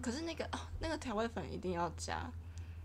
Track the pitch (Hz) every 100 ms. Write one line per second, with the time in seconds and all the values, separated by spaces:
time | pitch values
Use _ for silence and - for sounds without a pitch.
0 | 247 269 330 311 - - - - 320 302
1 | 262 208 233 196 196 175 185 175 175 -
2 | - 82 - - - - - -